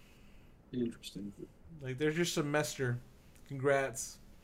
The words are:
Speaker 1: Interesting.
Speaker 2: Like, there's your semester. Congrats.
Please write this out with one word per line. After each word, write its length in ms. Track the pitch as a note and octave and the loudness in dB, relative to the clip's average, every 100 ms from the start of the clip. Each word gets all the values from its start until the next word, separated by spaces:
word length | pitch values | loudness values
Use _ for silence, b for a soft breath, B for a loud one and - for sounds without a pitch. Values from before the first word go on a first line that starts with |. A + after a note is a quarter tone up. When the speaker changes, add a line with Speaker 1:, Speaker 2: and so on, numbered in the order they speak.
| - - - - - - - | -20 -20 -20 -20 -20 -20 -10
Speaker 1:
Interesting. 600 | B2 A#2+ - - - G2+ - - - - D#3 | -4 -4 -4 -12 -10 -10 -10 -16 -16 -18 -12
Speaker 2:
Like, 160 | C3 C3 | -8 0
there's 180 | D3+ D#3 | 2 4
your 100 | E3+ | 2
semester. 720 | - D3 D3 C#3+ - B2+ A#2+ - - - - - | 2 2 2 2 0 0 0 -4 -20 -20 -20 -10
Congrats. 720 | C#3 C3+ C#3 C3+ A#2+ - - - - | 0 4 4 4 -2 -8 -10 -18 -20